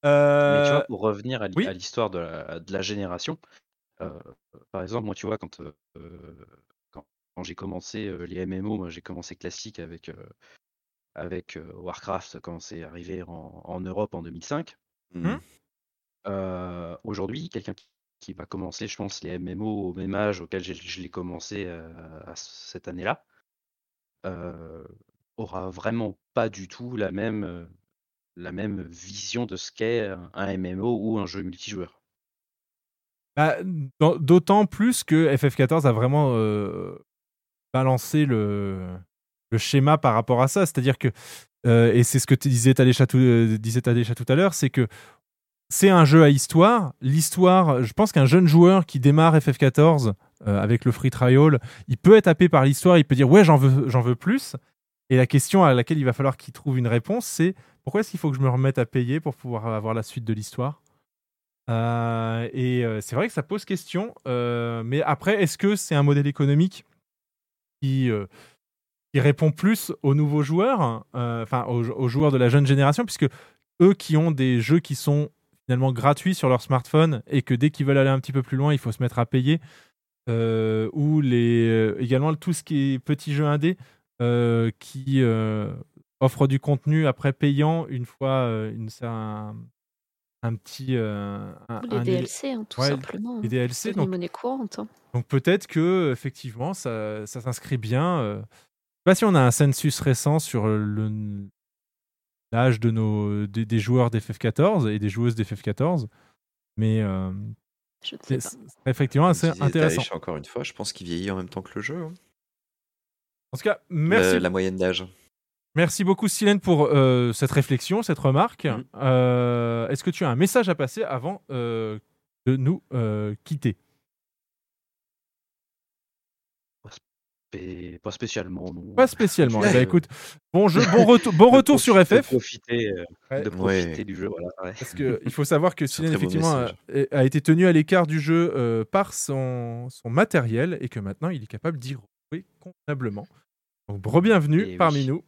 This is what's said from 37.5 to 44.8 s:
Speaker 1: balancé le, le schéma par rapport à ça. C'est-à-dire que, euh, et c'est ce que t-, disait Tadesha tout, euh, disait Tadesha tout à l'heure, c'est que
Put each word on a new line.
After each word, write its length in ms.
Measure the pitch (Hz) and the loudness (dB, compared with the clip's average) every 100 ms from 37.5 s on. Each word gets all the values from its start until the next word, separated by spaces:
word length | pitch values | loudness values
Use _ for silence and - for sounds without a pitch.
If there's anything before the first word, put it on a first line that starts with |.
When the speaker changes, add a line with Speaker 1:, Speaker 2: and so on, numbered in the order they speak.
| _ _ | _ _
Speaker 1:
balancé 520 | 131 131 127 - 156 147 | 0 2 0 0 0 2
le, 600 | 117 104 101 98 95 92 90 90 _ _ _ _ | 2 0 -2 -4 -6 -10 -12 -16 _ _ _ _
le 60 | 113 | -4
schéma 400 | - 139 139 151 | 0 2 4 2
par 160 | 135 | 2
rapport 280 | 113 110 123 | 0 0 2
à 60 | 131 | 2
ça. 180 | 196 185 | 2 0
C'est-à-dire 320 | - 127 127 | 0 0 0
que, 120 | 123 - - - _ _ 123 | -2 -6 -18 -20 _ _ 4
euh, 260 | 117 117 | 6 6
et 120 | 113 | 6
c'est 160 | 120 135 | 4 2
ce 80 | - | 2
que 80 | 131 | 2
t-, 120 | 143 | 2
disait 280 | 123 120 131 | 2 4 6
Tadesha 320 | 127 123 127 | 4 4 4
tout, 100 | 127 | 4
euh, 400 | 127 117 113 110 | 4 6 4 0
disait 240 | 113 117 | -2 -2
Tadesha 340 | 123 120 110 120 | 0 0 0 -6
tout 100 | 120 | 0
à 60 | 135 | 2
l'heure, 180 | 190 | 2
c'est 160 | 160 135 | 0 -2
que 180 | - | 0